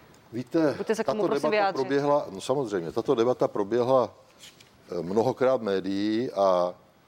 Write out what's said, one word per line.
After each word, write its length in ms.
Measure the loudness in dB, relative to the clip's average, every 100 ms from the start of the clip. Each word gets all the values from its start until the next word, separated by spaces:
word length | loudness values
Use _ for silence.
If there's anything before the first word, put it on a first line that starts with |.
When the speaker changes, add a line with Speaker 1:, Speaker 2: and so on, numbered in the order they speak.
| -20 -20 -14
Speaker 1:
Víte, 420 | -10 -4 0 2
Speaker 2:
Pojďte 200 | 0 -4
se 80 | -4
k 20 | -2
tomu, 160 | -2
Speaker 1:
tato 60 | 0
Speaker 2:
prosím, 140 | 0
Speaker 1:
debata 80 | 0
Speaker 2:
vyjádřit. 320 | 2 0 0
Speaker 1:
proběhla, 440 | 0 0 2 0 0
no, 100 | -8
samozřejmě, 520 | -4 -2 0 -2 -2
tato 220 | -4 0
debata 340 | 2 2 2 0
proběhla, 680 | -2 -2 0 2 2 2 -4 _ _ -20 -20 -20 _ -10
eh, 120 | -8
mnohokrát 540 | -2 0 0 2 2 2
v 60 |
médií 680 | 0 -2 -2 -4 -2 -2 -4
a 440 | 0 2 4 0 -4 _ _